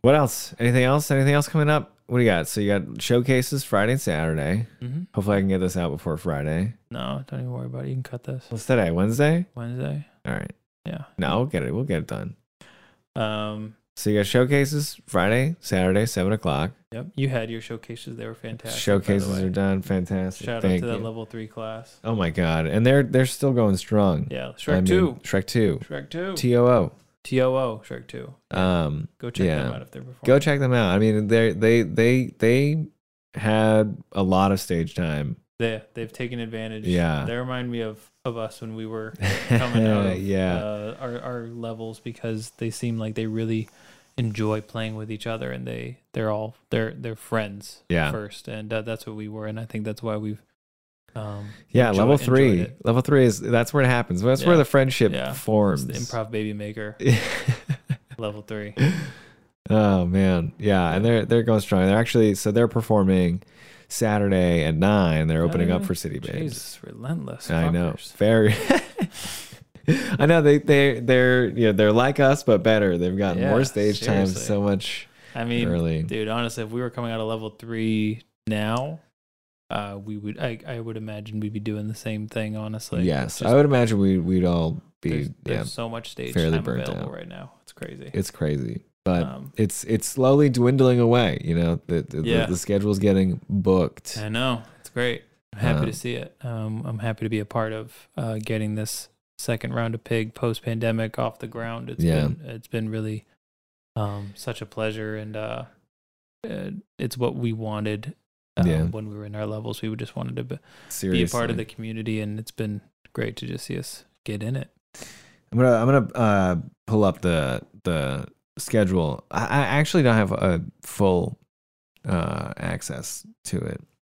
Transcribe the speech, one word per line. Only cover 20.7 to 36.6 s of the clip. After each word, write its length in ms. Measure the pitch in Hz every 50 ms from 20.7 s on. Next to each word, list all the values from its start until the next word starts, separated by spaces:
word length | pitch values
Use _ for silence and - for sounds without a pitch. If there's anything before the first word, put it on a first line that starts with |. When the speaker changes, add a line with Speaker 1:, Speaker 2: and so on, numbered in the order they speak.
| 92 90
Speaker 2:
to 60 | 87
that 100 | 117 113
Speaker 1:
you. 60 | 113 113
Speaker 2:
level 220 | 113 110 117 113
three 220 | - - 113 110
class. 520 | 107 _ 117 110 110 110 113 117 - - _ -
Speaker 1:
Oh 120 | 113 117
my 160 | 104 90 82
God. 340 | 80 - 87 82 80 80 80
And 200 | 76 76 107 117
they're, 180 | 127 135 143 135
they're 220 | 113 127 127 131
still 280 | - - - 147 139 127
going 240 | 120 113 104 98
strong. 500 | 92 - - 110 104 101 95 85 76 73 -
Speaker 2:
Yeah. 220 | - 65 64 62 -
Shrek 140 | - - - 92
Speaker 1:
I 20 |
mean, 80 | 92 92
Speaker 2:
two. 340 | 95 180 185 185 151 120 - -
Speaker 1:
Shrek 220 | - - 98 92
two. 340 | - - 120 110 95 71 - -
Speaker 2:
Shrek 220 | - 73 69 69 -
two. 240 | - 165 180 196 185
Speaker 1:
T 200 | 156 - 123 120
O 80 | 120 120
O. 260 | 123 123 113 90 - - _ _ _ _ _ _
Speaker 2:
T 180 | - 131 127
O 120 | 127 131 131
O, 260 | 135 131 120 110 107 -
Shrek 200 | - - - 123
two. 260 | - - 120 123 - 131 _ _ _
Speaker 1:
Um, 580 | - 92 92 92 90 85 80 73 73 73 78 - _ _
Speaker 2:
Go 100 | - 120
check 180 | - - 95
them 200 | 85 78 73 67 62
Speaker 1:
yeah. 60 | 62
Speaker 2:
out 60 | 65 65
if 80 | -
they're 100 | - -
performing. 180 | - 131 - _ -
Speaker 1:
Go 140 | 117 131 139
check 200 | 139 156 143 139
them 140 | 139 127 123
out. 220 | 120 110 92 90
I 40 | 101
mean, 280 | 110 110 107 107 107
they, 240 | 101 113 113 113 113 80
they, 300 | 95 110 110 117 117 107
they, 500 | 80 - - 113 120 127 131 127 - - _
they 460 | 110 113 120 131 143 147 151 160 151 147 _ _ _ _ _ _ _ _ _
had 600 | - 104 113 107 110 110 110 110 110 110 107 95 - - _ -
a 100 | 98 98
lot 280 | 92 92 92 95 98
of 80 | 98 95
stage 360 | - - 90 85 82 78 -
time. 400 | - 87 80 76 73 73 69 - - _ _ _ _
Speaker 2:
They, 200 | 117 113 110 107 107 _ _
they've 180 | 120 113 110
taken 280 | - - 127 120 123 120
advantage. 460 | 117 110 117 113